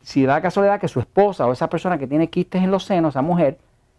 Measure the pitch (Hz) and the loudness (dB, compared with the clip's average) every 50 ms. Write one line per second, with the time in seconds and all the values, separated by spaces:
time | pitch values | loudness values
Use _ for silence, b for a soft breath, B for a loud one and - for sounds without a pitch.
0 | _ - - 143 135 131 139 156 156 180 165 202 202 202 202 202 - 160 - 135 | _ -4 0 0 2 2 2 0 0 -2 0 2 2 2 2 0 -2 -4 -4 -4
1 | 117 _ _ - 202 208 185 - 143 120 127 - 165 165 - 165 - 185 175 151 | -6 _ _ 2 2 2 2 0 -2 -2 0 -2 -4 -4 -4 -4 -2 -2 -4 -4
2 | 135 123 139 151 165 165 - 180 175 - - 185 185 185 196 190 - - 208 175 | -4 -2 0 0 0 0 -2 -4 -4 -2 -2 -2 0 0 0 -2 -2 -2 0 0
3 | 165 156 135 139 131 165 175 175 165 135 - - _ _ _ _ _ _ _ | 0 0 0 -2 -2 0 0 2 2 0 0 -4 _ _ _ _ _ _ _